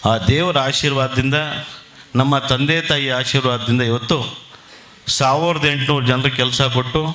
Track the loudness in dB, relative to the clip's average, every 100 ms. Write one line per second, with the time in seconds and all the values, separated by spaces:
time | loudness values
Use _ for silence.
0 | 0 0 2 2 2 0 0 0 0 0
1 | 0 0 0 -2 -2 -8 -12 -18 -20 -20
2 | -4 0 2 2 0 0 2 0 0 -2
3 | 0 -2 0 0 0 -2 0 0 2 -2
4 | 0 0 0 -12 -20 -20 -20 -20 -20 -16
5 | -6 0 2 2 0 0 0 0 0 0
6 | 2 2 0 0 -2 0 0 0 -2 -2
7 | -2